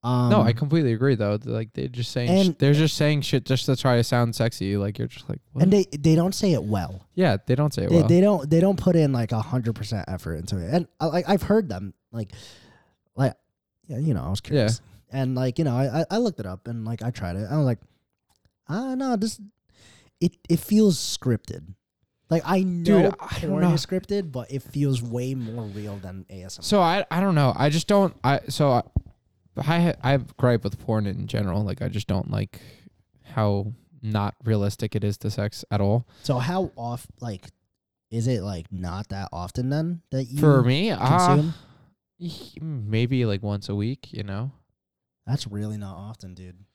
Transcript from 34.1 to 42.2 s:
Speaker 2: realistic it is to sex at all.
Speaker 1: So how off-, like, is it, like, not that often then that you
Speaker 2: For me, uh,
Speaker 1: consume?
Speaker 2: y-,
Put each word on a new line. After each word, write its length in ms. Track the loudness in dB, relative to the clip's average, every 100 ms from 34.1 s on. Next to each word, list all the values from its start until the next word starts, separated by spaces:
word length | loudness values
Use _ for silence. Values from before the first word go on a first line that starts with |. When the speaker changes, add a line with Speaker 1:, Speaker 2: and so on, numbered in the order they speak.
| -2 -2 -4
Speaker 2:
realistic 520 | -2 0 0 -2 -4 -2
it 80 |
is 140 | -4 -4
to 120 | -6
sex 340 | -4 -6 -6 -6
at 100 | 0
all. 260 | 2 0 -2 _
Speaker 1:
So 160 | -4 -2
how 340 | 0 -2 -4 -6
off-, 320 | -8 -8 -12 -12
like, 280 | -10 -10 -12 _ _ _ _ _ _
is 160 | -4 -2
it, 160 | -2
like, 280 | -4 -8 -10
not 380 | -8 -8 -8 -8
that 200 | -10 -10
often 360 | -10 -8 -6 -2
then 320 | -2 -2 -6 _
that 140 | -6 -6
you 120 | 2
Speaker 2:
For 220 | 6 6
me, 300 | 6 2 2
uh, 80 | 0
Speaker 1:
consume? 560 | 4 4 6 4 2 -4 -14 _ _ _ _
Speaker 2:
y-, 420 | _